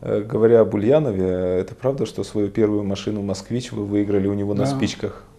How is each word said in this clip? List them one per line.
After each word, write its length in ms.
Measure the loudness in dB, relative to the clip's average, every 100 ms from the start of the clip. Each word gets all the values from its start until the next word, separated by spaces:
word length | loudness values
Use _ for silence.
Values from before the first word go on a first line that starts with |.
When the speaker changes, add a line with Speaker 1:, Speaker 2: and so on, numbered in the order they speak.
Speaker 1:
Э, 200 | -4 -2
говоря 380 | -2 2 6 6
об 120 | 6
Ульянове, 520 | 2 2 4 2 0 0 0 0 0
это 120 | -2
правда, 320 | -4 -4 -2 -4
что 180 | -6 -6
свою 240 | -4 -2
первую 340 | 2 2 2
машину 380 | -2 -4 -4 -4
"Москвич" 500 | -4 -6 -6 -6 -6
вы 140 | -8 -2
выиграли 420 | 0 2 2 0
у 60 |
него 200 | 0 -2
на 120 | 0 0
Speaker 2:
Да, 100 | 0
Speaker 1:
спичках? 480 | -2 -4 -8 -10 -16